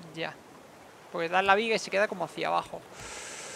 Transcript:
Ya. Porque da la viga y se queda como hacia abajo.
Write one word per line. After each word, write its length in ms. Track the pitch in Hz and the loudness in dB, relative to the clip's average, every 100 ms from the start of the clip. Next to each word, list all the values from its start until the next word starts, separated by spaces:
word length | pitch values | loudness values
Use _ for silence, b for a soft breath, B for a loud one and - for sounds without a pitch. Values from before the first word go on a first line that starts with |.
| 165 | -14
Ya. 200 | 160 160 - - - - - - - - | -8 -8 -8 -18 -20 -20 -20 -20 -20 -8
Porque 180 | 175 165 | -4 2
da 140 | 180 | 4
la 120 | 196 | 6
viga 200 | 196 226 | 6 6
y 40 | 220 | 0
se 120 | - | 2
queda 160 | 190 214 | 2 2
como 180 | 190 | 0
hacia 240 | 160 - 160 | -6 -2 0
abajo. 320 | 170 - 170 - - B B B B B | 0 -2 -8 -12 -14 B B B B B